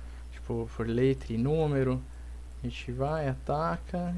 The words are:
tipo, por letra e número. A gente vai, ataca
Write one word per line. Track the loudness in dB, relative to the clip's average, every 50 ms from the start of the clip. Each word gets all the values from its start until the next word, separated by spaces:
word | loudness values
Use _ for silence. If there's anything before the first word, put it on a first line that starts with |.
| -12 -12 -12 -12 -12 -12
tipo, | -12 -10 -6 -4 -2 -2 -2 -4 -2
por | -2 0
letra | 2 4 6 6 6 6 4 0 -2 0
e |
número. | 2 2 4 4 4 4 4 4 4 4 4 2 0 -2 -8 -12 -12 -10 -10 -10 -10 -10 -12 -10 -6 -6
A |
gente | -6 -6 -6 -6 -6
vai, | -2 0 0 0 2 0 0
ataca | 0 -2 -2 -2 0 0 2 2 0 0 -2 -4 -4 -2 -2 -2 -2 -2